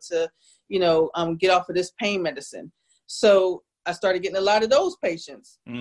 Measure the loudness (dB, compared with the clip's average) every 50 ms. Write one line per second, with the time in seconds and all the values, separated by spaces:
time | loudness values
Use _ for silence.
0 | -8 -6 -4 -2 -2 -4 _ _ _ _ _ _ _ -6 -2 0 2 2 4 2
1 | 2 0 -2 -4 -4 -4 -2 0 2 2 2 2 0 -2 -4 -4 -4 -4 -6 -6
2 | -4 -4 -2 -2 -4 -4 -6 -8 -12 -14 -16 -16 -16 -18 -20 _ _ _ _ _
3 | _ -16 -4 2 4 6 6 6 4 2 0 -4 -10 _ _ _ -8 -8 -6 -2
4 | -2 -2 -2 -2 -4 -4 -4 -2 0 2 2 2 2 2 2 2 2 0 -2 -4
5 | -4 -4 -4 -6 -10 -16 -20 -20 _ _ _ _ _ -12 -10 -8